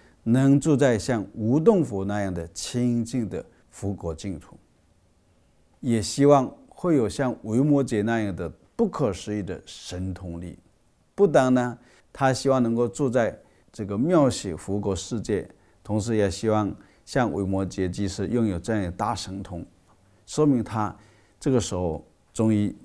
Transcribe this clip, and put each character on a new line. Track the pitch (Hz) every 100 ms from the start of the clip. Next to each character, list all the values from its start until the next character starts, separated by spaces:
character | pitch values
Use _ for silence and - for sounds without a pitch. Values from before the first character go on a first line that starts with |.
| _ _
能 | 117 127 139 139
住 | 160 135
在 | 139 107
像 | - 113 92
无 | - 110 147
动 | 160 196
佛 | 123 98
那 | 98 104
样 | 98
的 | 87 85
清 | - - 123 123 120
净 | 113 131 101
的 | - - _ _
福 | - 98
国 | 98 85
净 | 78 101 80
土， | - - _ _ _ _ _ _ _ _ _ _ _ -
也 | 127 113
希 | - - 143
望 | 139 120 - -
会 | - 175
有 | 147 104
像 | 113 131 -
维 | 110 117
摩 | 147 143
诘 | 123 110
那 | 107 117
样 | 104 90
的 | 82 - _ -
不 | 208
可 | - 120
思 | 90 -
议 | 104
的 | 92 87
神 | - - - 90 95
通 | 90 90 85
力。” | 90 - _ _ _ _ _
不 | - 196
单 | 147 131
呢， | 127 120 - _ _ _
他 | - 135
希 | 127 139
望 | 131
能 | 117
够 | 117 120
住 | 135 135
在 | 120 107 - _ _ _
这 | - 101
个 | 101
妙 | 160 170 135
喜 | - 98
福 | 78 - 101
国 | 101
世 | 92 - 113
界， | 104 98 - - _ _
同 | - 107
时 | 110 107
也 | 101
希 | - 110
望 | 107 101 - - _ -
像 | 135 117
维 | 95
摩 | 98 95
诘 | 92 - 92
居 | 92 98
士 | - 95
拥 | 120 110
有 | 87
这 | -
样 | 107
的 | 87
大 | 90 110
神 | 113 98 98
通， | 95 85 - _ _ _ _ _ -
说 | -
明 | 151 123
他 | 107 110 104 - - _ _ _
这 | 147
个 | 127
时 | -
候 | 90 90 78 - _ _
终 | - 110
于 | 104 104 -